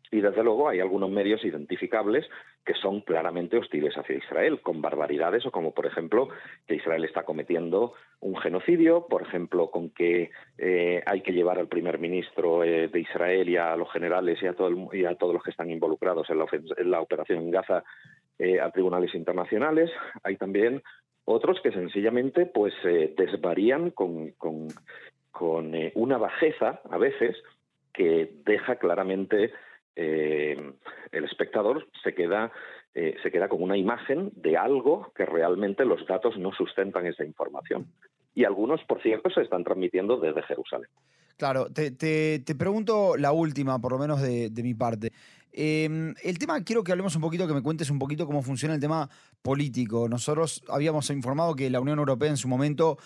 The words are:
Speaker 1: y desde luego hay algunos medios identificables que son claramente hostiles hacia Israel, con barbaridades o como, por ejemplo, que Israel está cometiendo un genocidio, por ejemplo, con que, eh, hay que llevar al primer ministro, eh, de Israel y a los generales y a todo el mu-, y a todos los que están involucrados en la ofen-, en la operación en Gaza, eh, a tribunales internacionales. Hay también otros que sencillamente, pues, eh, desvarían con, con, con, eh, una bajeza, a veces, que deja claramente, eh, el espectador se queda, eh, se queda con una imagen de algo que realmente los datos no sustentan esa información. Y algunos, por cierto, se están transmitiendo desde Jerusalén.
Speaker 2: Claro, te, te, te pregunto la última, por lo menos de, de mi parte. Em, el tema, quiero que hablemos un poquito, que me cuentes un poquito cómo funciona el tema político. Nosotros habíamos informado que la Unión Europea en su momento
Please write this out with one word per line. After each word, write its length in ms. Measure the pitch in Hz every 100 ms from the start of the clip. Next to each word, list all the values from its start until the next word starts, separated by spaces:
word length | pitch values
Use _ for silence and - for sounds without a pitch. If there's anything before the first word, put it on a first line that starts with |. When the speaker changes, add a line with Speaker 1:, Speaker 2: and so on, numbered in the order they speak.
| -
Speaker 1:
y 120 | 107
desde 200 | 101 95
luego 280 | 117 110 151
hay 100 | 95
algunos 300 | 92 98 95
medios 340 | 101 101 107
identificables 840 | 107 73 73 90 90 113 104 123 - - - _ -
que 80 | -
son 260 | 98 101
claramente 560 | - 82 82 87 85 117
hostiles 400 | - 76 73 -
hacia 180 | 67 67
Israel, 460 | - 71 127 147
con 200 | - 80
barbaridades 640 | 76 73 73 73 82 107 127
o 60 |
como, 220 | 95 80
por 120 | - 71
ejemplo, 440 | - 82 107 135 - - - -
que 100 | 76
Israel 280 | 82 82
está 200 | 80 87
cometiendo 720 | 85 78 - 85 85 92 120 - - _
un 160 | 98 90
genocidio, 720 | 85 90 - 175 165 170 170
por 120 | 90
ejemplo, 480 | 85 90 85 87 82
con 200 | 87 85
que, 420 | - 85 87 85 - - -
eh, 460 | 92 90 87 87 -
hay 160 | 98
que 120 | 92
llevar 260 | 87 87 90
al 80 | 85
primer 320 | 87 85 -
ministro, 640 | 85 90 85 - 85 85
eh, 240 | 85 82 82
de 120 | 85
Israel 480 | 82 85 87 95 87
y 80 | 87
a 180 | 85 82
los 160 | 87
generales 500 | 87 85 90 90 82
y 60 | 95
a 60 |
todo 160 | 87 92
el 80 | 87
mu-, 160 | 90
y 100 | 98
a 120 | 87 85
todos 180 | 90
los 100 | 90
que 80 | -
están 180 | - 85
involucrados 600 | 82 82 78 92 85 80
en 100 | 80
la 60 | 78
ofen-, 280 | 76 80 80
en 120 | 90
la 120 | 87
operación 380 | 80 76 80 87
en 120 | 82
Gaza, 320 | 90 92 90 - - - - _ -
eh, 220 | 90 92
a 100 | 78
tribunales 420 | 92 92 90 90
internacionales. 800 | 87 82 90 90 107 147 156 165 - - -
Hay 140 | 95 98
también 440 | 98 98 113 139 - - _ _ -
otros 340 | 117 - 185
que 100 | 127
sencillamente, 720 | 101 87 101 107 120 131 170 175
pues, 280 | 113 104 - 90
eh, 280 | 85 78 -
desvarían 720 | 90 98 90 85 107 139 170
con, 400 | - 92 82 78
con, 380 | - 80 78 78 - - - - _ _
con, 440 | - 85 80 80 80
eh, 160 | 80 107
una 220 | 120 131
bajeza, 640 | 107 - 156 156 113 - -
a 80 | 87
veces, 380 | 123 - 120 - - _ _ _ _
que 380 | - 87 82 80 - -
deja 320 | 104 - 123
claramente, 760 | 90 87 95 95 95 107 113 - - - _ -
eh, 760 | 82 78 76 76 76 71 73 67 - - -
el 120 | -
espectador 640 | 76 - - 110 104 143 - -
se 100 | -
queda, 380 | 85 87 101 113 - - - -
eh, 220 | - 82 -
se 80 | 90
queda 160 | 87 95
con 160 | 90
una 140 | 90 98
imagen 540 | 95 120 - 139 196 -
de 200 | - 82
algo 560 | 110 139 123 180 202 -
que 100 | 92
realmente 600 | 82 82 90 101 98 127
los 200 | 85 -
datos 320 | 92 120 107
no 140 | 92
sustentan 560 | 95 90 - 98 92 90
esa 180 | - 76
información. 640 | - - 69 - - - _ _ _ _ -
Y 100 | 110
algunos, 380 | 98 113 156
por 180 | - 110
cierto, 300 | 113 107 185
se 100 | 180
están 220 | 135 90
transmitiendo 540 | 87 92 90 92 101 123
desde 260 | 80 76
Jerusalén. 460 | 76 65 - 62 58 _ _ _ _ -
Speaker 2:
Claro, 380 | 143 131 127
te, 160 | 135 151
te, 480 | 127 160 156 156 156 127
te 80 |
pregunto 640 | 139 175 214 208 214 196 135
la 140 | 143
última, 480 | 156 165 139 135 131
por 140 | 120
lo 40 | 131
menos 240 | 147 143
de, 300 | 135 120 113
de 100 | 113
mi 140 | 120 117
parte. 360 | 120 113 110 - - - _ -
Em, 540 | 151 156 156 156 160 -
el 140 | 170 175
tema, 260 | 302 302
quiero 200 | 170 226
que 80 | 180
hablemos 240 | 180 190 165
un 60 |
poquito, 240 | 160 175 180
que 60 |
me 100 | 143
cuentes 260 | 127 160 147
un 80 | 143
poquito 300 | 135 151 160
cómo 160 | 147
funciona 320 | 127 127 151 156
el 40 |
tema 300 | 147 160 135 - _ _
político. 680 | 127 139 147 120 117 117 117
Nosotros 560 | 120 131 151 160 - -
habíamos 400 | 131 156 156 -
informado 460 | 143 123 139 170 139
que 160 | 135
la 80 | 127
Unión 180 | 135 151
Europea 320 | 143 127 151
en 80 | 143
su 100 | 127
momento 500 | 127 147 147 160 139